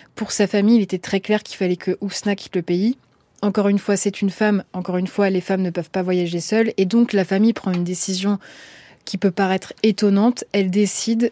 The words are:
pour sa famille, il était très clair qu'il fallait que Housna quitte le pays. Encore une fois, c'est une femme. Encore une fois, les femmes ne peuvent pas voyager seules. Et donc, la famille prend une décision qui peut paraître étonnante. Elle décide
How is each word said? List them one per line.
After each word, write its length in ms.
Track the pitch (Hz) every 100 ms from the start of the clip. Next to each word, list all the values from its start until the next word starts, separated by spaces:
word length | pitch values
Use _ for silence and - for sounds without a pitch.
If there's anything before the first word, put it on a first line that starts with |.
| -
pour 160 | - 214
sa 160 | - 196
famille, 300 | 208 202 233
il 60 |
était 160 | 190 185
très 200 | - 196
clair 220 | 190 214
qu'il 140 | - -
fallait 200 | 185 180
que 220 | - -
Housna 360 | 202 - 208 196
quitte 180 | -
le 80 | 185
pays. 340 | 170 180 214 262 _ _ _ _
Encore 280 | 208 196 202
une 100 | 202
fois, 180 | - 202
c'est 240 | 202 190
une 100 | 196
femme. 340 | - 214 202 -
Encore 240 | 185 180 180
une 100 | 180
fois, 240 | - 202
les 100 | 190
femmes 220 | - 190
ne 80 | 185
peuvent 200 | 170 160
pas 120 | 190
voyager 380 | 185 180 175 175
seules. 320 | - 226 226 -
Et 100 | 190
donc, 260 | 233 240
la 120 | 202
famille 280 | 180 190 220
prend 180 | 220 196
une 140 | 180
décision 560 | 175 180 - 185 196 202 - - - - - _
qui 120 | - 185
peut 140 | 196
paraître 440 | 175 190 190 - -
étonnante. 580 | 220 202 208 196 226 240 -
Elle 220 | 208 190
décide 580 | 190 202 - - 226 240